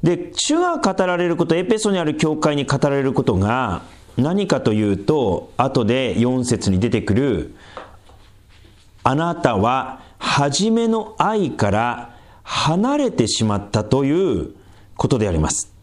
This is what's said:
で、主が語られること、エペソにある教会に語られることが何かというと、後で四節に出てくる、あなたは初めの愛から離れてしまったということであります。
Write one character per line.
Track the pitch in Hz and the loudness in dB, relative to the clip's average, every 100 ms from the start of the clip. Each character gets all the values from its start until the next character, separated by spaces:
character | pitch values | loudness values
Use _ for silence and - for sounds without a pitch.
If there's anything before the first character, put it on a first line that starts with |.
で、 | 151 175 - | 2 0 -4
主 | - - 311 | -6 -2 0
が | 359 320 | 0 0
語 | - 185 | 0 2
ら | 185 180 | 0 2
れ | 175 | 0
る | 170 | 0
こ | |
と、 | 165 180 | 2 2
エ | |
ペ | 185 220 | 2 0
ソ | 214 | 2
に | 190 | 0
あ | |
る | 156 151 | 0 0
教 | 160 156 | 0 2
会 | 151 | 0
に | 147 131 | 0 0
語 | 135 147 | 0 2
ら | |
れ | 139 | 2
る | 135 | 0
こ | - | 0
と | 135 | 0
が | 95 101 123 120 82 - - - - | 2 2 0 -2 -4 -10 -20 -10 -2
何 | 135 190 196 | 0 0 0
か | 139 | 0
と | 131 | 2
い | 107 107 | 2 2
う | 98 | 0
と、 | 98 156 113 85 - - | 0 2 2 -2 -6 -2
後 | 131 131 | 0 2
で | 104 123 127 101 | 2 2 0 2
四 | 120 127 | 2 2
節 | 123 120 - | 0 0 2
に | 92 | 2
出 | 113 | 2
て | 110 | 0
く | - | 0
る、 | 101 139 95 - - - - - - - - - - - - - - - - | 0 2 0 -4 -14 -20 -18 -18 -20 -20 -20 -20 -20 -20 -20 -20 -20 -20 -4
あ | 123 139 | 0 0
な | 170 | -2
た | 165 131 104 | 0 0 2
は | 110 131 - - - - | 2 0 -4 -10 -20 -10
初 | - - 143 - 214 | -2 0 0 0 0
め | 226 233 | 2 0
の | 220 - - | -2 -4 -2
愛 | 180 220 165 | -2 0 -2
か | - 107 | 0 0
ら | 101 120 117 - - - - | 2 -2 -4 -12 -20 -20 -20
離 | - - 151 170 240 294 | -10 -4 0 0 0 0
れ | 262 | -2
て | - 113 | 0 -2
し | - | 0
ま | 110 101 | -2 -2
っ | 101 | -2
た | 110 | -4
と | - 131 | 0 0
い | 139 160 190 101 | 0 0 0 -2
う | 69 - - - - - | -4 -14 -20 -20 -20 -6
こ | 107 | -2
と | 131 | 0
で | 107 | 0
あ | |
り | 82 | 0
ま | 78 | 0
す。 | - - - | -4 -8 -16